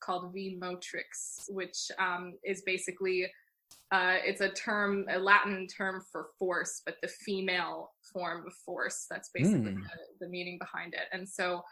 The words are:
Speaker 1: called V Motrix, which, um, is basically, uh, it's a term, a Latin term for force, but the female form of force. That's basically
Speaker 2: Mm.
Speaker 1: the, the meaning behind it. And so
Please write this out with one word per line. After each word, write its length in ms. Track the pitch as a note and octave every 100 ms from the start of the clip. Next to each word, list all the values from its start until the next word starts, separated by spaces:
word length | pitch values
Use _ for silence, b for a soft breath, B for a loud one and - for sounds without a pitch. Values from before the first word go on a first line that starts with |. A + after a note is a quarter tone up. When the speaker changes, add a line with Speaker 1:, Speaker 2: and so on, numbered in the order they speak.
Speaker 1:
called 320 | - F3+ F3+
V 260 | F#3+ F#3+ F#3
Motrix, 840 | F3+ F3+ - E3+ - - - - -
which, 400 | G3 F3+ - - -
um, 360 | F#3 F3+ F3+ F3+
is 180 | - F#3+
basically, 640 | F#3+ F#3 F#3+ F3+ F#3+ F#3 F#3 b b _ _ - _
uh, 260 | F#3+ F#3 F#3
it's 180 | - G3+
a 80 | G3
term, 560 | F#3+ - G#3 G3+ G3 F#3+
a 80 | F3+
Latin 500 | F#3+ G#3 G3+ F#3+ F#3
term 340 | - F#3+ F#3+ -
for 160 | D#3+ D#3 _
force, 440 | F#3 E3+ F3 - -
but 100 | -
the 60 | F3+
female 840 | - - F#3+ F#3+ F3+ E3 D#3+ - _ -
form 320 | F#3 F3 E3+ E3
of 80 | - -
force. 420 | F3 - - -
That's 200 | - -
basically 380 | - D#3+ F#3+ G#2+
Speaker 2:
Mm. 120 | F#2+
Speaker 1:
the, 420 | G2 - - - F3
the 40 |
meaning 300 | F3+ F3+ F3
behind 340 | - F3 E3+
it. 140 | E3+ -
And 140 | F#3 F#3+
so 360 | - F3+ F3 b